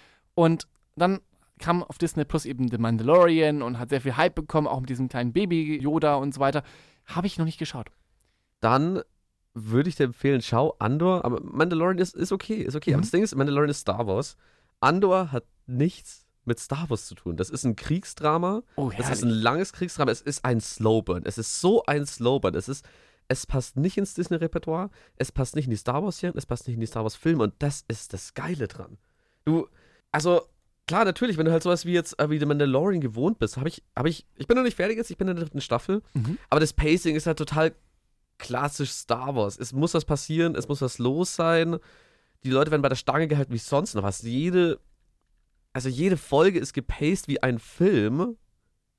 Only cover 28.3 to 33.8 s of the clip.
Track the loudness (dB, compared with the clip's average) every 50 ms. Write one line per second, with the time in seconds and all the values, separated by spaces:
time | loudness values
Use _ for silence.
28.3 | -12 -8 -8 -6 -4 -4 -6 -6 -8 -12 -18 -18 -20 -20 _ _ _ _ _ _
29.3 | _ _ _ 0 0 0 0 -4 _ _ _ _ _ _ _ _ -4 0 2 4
30.3 | 4 4 2 -2 _ _ _ _ _ _ _ -2 2 2 2 2 2 2 0 0
31.3 | 0 2 2 4 2 4 4 2 0 0 0 0 0 0 0 0 -2 -2 0 0
32.3 | 0 0 2 2 2 2 2 2 2 2 2 2 2 0 0 -2 -2 0 0 0
33.3 | 0 0 -2 -2 -2 -4 -6 -6 -6 -8